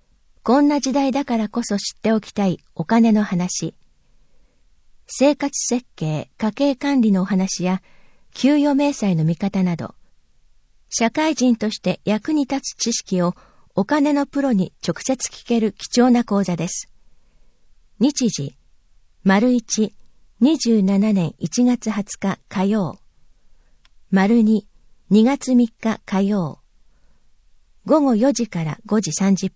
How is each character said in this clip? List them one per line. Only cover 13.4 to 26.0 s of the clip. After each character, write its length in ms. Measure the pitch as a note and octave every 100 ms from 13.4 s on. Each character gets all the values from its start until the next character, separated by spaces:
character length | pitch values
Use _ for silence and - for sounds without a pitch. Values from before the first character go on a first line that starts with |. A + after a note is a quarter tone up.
| - _ _ -
お 80 |
金 300 | G3 D4+ D4
の 120 | C#4+ C#4+
プ 160 | C#4
ロ 120 | C4+
に 180 | G#3+ F3+ - -
直 140 | E3
接 280 | - C4 -
聞 160 | - -
け 140 | A#3
る 140 | G#3+
貴 140 | - - -
重 120 | B3
な 120 | A#3+
講 200 | A#3 G3+
座 120 | F#3+ E3+
で 140 | F3
す。 200 | - - - _ - _ _ - _ _ - _ -
日 300 | B3 - A#3+
時、 260 | - C#3 - _ _ _ _ _ _
丸 280 | F#3+ G3 B3
一、 420 | B3 - - G#3+ - - _ - -
二 180 | B3 D#4+
十 240 | A#3+ A3
七 320 | F#3+ G3 G#3+
年 220 | G3+ E3 -
一 260 | E3 -
月 280 | B3 B3 A3
二 120 | G#3+
十 140 | G3 -
日 220 | G3 - -
火 160 | G3 G3
曜。 340 | A3 E3 - _ _ - _ - - _ _ _ _ -
丸 320 | F#3+ G3 A#3
二、 260 | G#3+ A3 - _ _ - -
二 140 | G3+
月 300 | A3 F#3 -
三 140 | B3+ A#3
日 340 | - A3 -